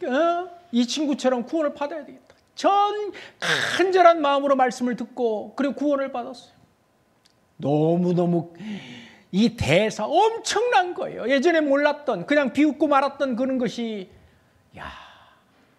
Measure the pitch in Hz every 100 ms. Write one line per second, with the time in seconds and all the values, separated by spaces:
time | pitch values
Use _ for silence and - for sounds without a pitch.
0 | 320 269 339 349 359 - - 233 247 285
1 | 294 269 254 247 - 320 294 294 294 320
2 | 262 - _ _ _ - 320 403 415 415
3 | 403 - - - - - - - 381 359
4 | 339 330 285 277 285 269 254 - 247 240
5 | 226 - 233 208 208 - 277 220 294 277
6 | 269 254 233 247 - _ _ _ _ _
7 | _ _ _ _ _ - 135 151 160 170
8 | 180 175 175 170 165 - 214 190 127 123
9 | - - _ 180 233 233 - 175 220 -
10 | 214 320 440 453 - 415 494 427 359 -
11 | 170 - 220 277 339 330 294 277 294 294
12 | - 185 175 294 262 269 302 302 311 277
13 | 269 277 277 226 262 262 240 - 226 208
14 | 185 - _ _ _ _ _ - - -
15 | - - _ _ _ _ _